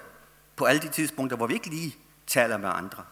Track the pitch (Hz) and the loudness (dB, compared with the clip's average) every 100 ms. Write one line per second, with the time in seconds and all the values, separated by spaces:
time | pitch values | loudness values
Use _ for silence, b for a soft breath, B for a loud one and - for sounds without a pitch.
0 | - - - - _ - 127 156 156 151 | -8 -20 -20 -20 _ 2 4 4 2 -2
1 | 151 - 131 120 117 214 175 156 165 - | -2 -2 -4 -2 -2 -2 -4 -6 -6 -8
2 | - - - - 117 104 98 87 95 - | -16 -12 0 2 4 2 -2 -2 -4 -12
3 | - | -14